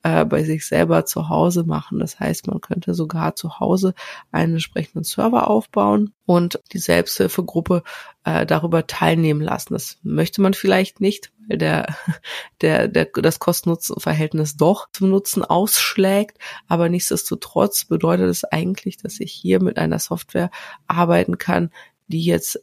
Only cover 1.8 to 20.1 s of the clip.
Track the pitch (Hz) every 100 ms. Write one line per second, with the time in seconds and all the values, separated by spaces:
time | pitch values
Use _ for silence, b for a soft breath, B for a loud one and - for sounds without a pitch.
1.8 | - - 165 - 147 165 - - - 190
2.8 | 175 175 156 165 160 - 165 - 156 185
3.8 | 190 - B B - 160 165 165 - -
4.8 | 156 160 160 - 220 240 - 214 - 208
5.8 | 202 208 208 _ - 175 175 - _ 185
6.8 | - 175 175 - 190 - 175 - 165 180
7.8 | B B B _ - 165 160 160 170 165
8.8 | - - 165 165 160 147 156 - - -
9.8 | - - - 151 165 - 196 190 190 185
10.8 | 190 _ 196 202 - _ - 160 156 160
11.8 | - 151 B - - - - _ 160 160
12.8 | 58 - 151 - 160 - - 170 175 165
13.8 | - - - 156 156 160 151 147 156 208
14.8 | - - 190 196 196 - - 165 208 -
15.8 | - - 190 196 208 _ B B _ 170
16.8 | 170 175 - 175 - - - - 202 -
17.8 | - 165 165 180 185 175 - 156 180 196
18.8 | 196 - - - - - 180 185 185 -
19.8 | 165 165 -